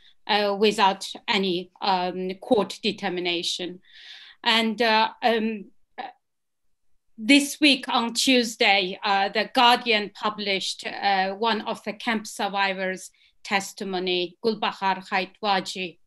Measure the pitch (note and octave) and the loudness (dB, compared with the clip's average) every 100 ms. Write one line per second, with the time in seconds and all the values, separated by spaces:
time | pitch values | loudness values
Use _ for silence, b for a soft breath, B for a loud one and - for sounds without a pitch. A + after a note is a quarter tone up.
0 | b b - G#3 G#3 G3+ G#3+ G#3 G3 F#3+ | b b -2 0 0 2 2 4 4 2
1 | - - - A3 F#3+ F3 F#3 _ G#3 F#3 | -6 -12 -2 0 0 -2 -6 _ -2 0
2 | F3+ F#3 F#3 F#3+ - A3+ F#3+ - G#3+ F#3+ | 0 -4 -6 -8 0 2 2 -2 -4 -4
3 | G3 F3+ F3+ E3+ E3 - F3 F3+ B B | -4 -4 -2 -2 -4 -6 -8 -10 B B
4 | B B B B A#3+ A3+ A3+ G#3+ A#3 A3 | B B B B 0 2 2 2 2 4
5 | A3 - A3 A3+ A3 A3 F#3 _ _ - | 2 0 0 2 0 -4 -10 _ _ -16
6 | - - _ _ _ _ _ _ _ _ | -16 -16 _ _ _ _ _ _ _ _
7 | _ - A3 C#4+ C#4+ - D4 C4 C4 B3+ | _ -10 4 4 4 2 4 4 2 0
8 | A#3 A#3 - B3+ A#3 - A3+ G3+ F#3 F#3+ | 0 0 4 4 2 0 4 4 2 -4
9 | G#3+ G3 G3+ G#3+ G3+ - A#3+ B3 A#3+ G#3+ | 0 0 0 -2 0 4 6 6 2 0
10 | G3+ - A3 G#3+ G3+ F#3+ - - G#3+ - | -2 -4 -4 -4 -4 -2 -4 -8 -10 -4
11 | G3+ G3 F#3+ G3 A3+ G#3+ A3+ G#3+ - G3+ | 0 0 0 0 0 0 -4 -8 -8 -8
12 | - A3 G#3+ - G#3 G3 G3 F#3+ F#3 F#3 | -4 -4 -4 -6 -4 0 -2 0 -4 -6
13 | - b b _ - G3 F#3+ - G#3 F#3 | -12 b b _ -2 -2 -2 -8 -6 -4
14 | F#3 F3+ F3 - A#3 G#3+ A3 - F#3+ F#3+ | 0 0 -2 -2 -4 -2 -4 -2 -2 -2
15 | F#3 G3 F#3 - G#3 F#3+ F#3+ F#3+ F3+ - | -2 -4 -4 -6 0 0 0 -8 -10 -12